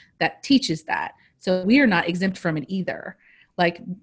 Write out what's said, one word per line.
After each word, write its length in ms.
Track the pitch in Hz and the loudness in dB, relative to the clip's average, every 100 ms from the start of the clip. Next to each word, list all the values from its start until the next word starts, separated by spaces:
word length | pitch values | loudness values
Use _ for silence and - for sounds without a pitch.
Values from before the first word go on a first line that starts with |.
| - - | -14 -4
that 240 | 165 - | -4 -2
teaches 400 | - 269 - 160 | 2 2 2 -6
that. 280 | - - - - _ _ | -4 -6 -6 -12 _ _
So 260 | - 185 | -2 0
we 160 | 185 269 | 4 4
are 60 | 254 | 6
not 220 | 175 170 | 4 0
exempt 280 | 175 190 185 | -2 -2 -2
from 200 | 175 156 | -4 -4
it 80 | - | -4
either. 480 | 190 175 - - - _ _ _ - | -6 -4 -8 -10 -18 _ _ _ 0
Like, 240 | 175 170 - 180 | 0 0 -10 -14